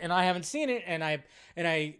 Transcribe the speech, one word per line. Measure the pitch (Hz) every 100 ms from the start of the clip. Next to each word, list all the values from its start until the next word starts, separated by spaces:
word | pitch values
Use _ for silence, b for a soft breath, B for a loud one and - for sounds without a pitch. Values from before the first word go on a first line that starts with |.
and | 165
I | 180 180
haven't | 180 160
seen | 294 285
it, | 247 180
and | 165
I, | 160 151 - B B -
and | 170
I | 160 151